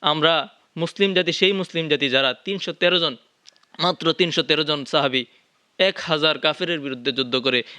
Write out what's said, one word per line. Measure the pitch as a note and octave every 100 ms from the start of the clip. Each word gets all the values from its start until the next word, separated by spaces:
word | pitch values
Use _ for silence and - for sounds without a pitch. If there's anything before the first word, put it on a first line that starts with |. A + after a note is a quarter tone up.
আমরা | D3 D#3 D#3 D#3+ C3+ _ _ -
মুসলিম | E3 - G3
জাতি, | F#3 E3+
সেই | D#3+ F#3
মুসলিম | G3 F3+ E3+ D#3+
জাতি | D3 C#3
যারা | C3 C3+
তিনশো | B2 - G3 -
তেরো | - F3+ F3+
জন, | D#3+ A#2+ _ _ - _ _ -
মাত্র | E3+ F3 D#3+
তিনশো | D#3+ F3 D#3+
তেরো | C#3+ D3+
জন | D3 D3
সাহাবী | C3+ D#3 C#3 C3 A#2 _ _ _ _ _
এক | F#3 F#3+
হাজার | - D#3 D#3 D3
কাফেরের | D#3 D3+ F3 E3+
বিরুদ্ধে | C#3 B2+ B2
যুদ্ধ | B2+ B2+ B2+
করে | B2+ B2+ A2+